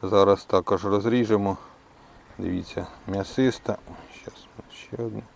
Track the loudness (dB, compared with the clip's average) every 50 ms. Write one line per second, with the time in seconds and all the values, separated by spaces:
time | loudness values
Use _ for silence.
0 | -2 2 4 6 6 6 6 4 2 0 0 0 2 2 -2 0 0 0 0 0
1 | 2 2 2 2 2 2 2 2 2 0 -2 -4 -8 -20 -20 -20 -20 -20 -20 -20
2 | -20 -20 -20 -20 -20 -20 -12 -8 -6 -4 -4 -4 -6 -6 -8 -10 -10 -10 -14 -18
3 | -10 -6 -4 -4 -4 -4 0 2 2 2 2 -2 -6 -6 -6 -6 -8 -18 -20 -20
4 | -20 -20 -20 -18 -18 -18 -18 -18 -20 -20 -20 -20 -20 -20 -20 -20 -18 -14 -10 -8
5 | -8 -8 -8 -10 -12 -14 _